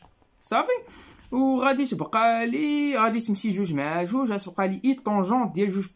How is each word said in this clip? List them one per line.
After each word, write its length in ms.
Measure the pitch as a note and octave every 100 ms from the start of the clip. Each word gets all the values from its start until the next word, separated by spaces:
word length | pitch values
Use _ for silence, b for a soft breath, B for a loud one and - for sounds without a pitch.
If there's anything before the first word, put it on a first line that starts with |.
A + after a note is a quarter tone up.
| - _ _ _
صافي. 320 | - A3+ G4+ B4 - B B B B
وغادي 560 | B3+ C4+ C4 C4 C4+ C4+
تبقى 600 | D#3+ - A3 A#3 A#3 A#3
لي، 500 | C4+ D4+ D4 C#4+ B3+
غادي 240 | A3+ A3+
تمشي 300 | A3+ G3 A3
جوج 240 | F#3+ F#3+
مع 300 | C#3+ C#3+ E3
جوج، 280 | F3 B3+ B3+
غتبقى 360 | G3+ F#3+ F#3 F#3+
لي 120 | F#3+
اي 100 | C4
طونجون 580 | C4 A3 G3+ F#3 B3+ G#3+
ديال 160 | D#3 G3+
جوج 180 | G3 F#3+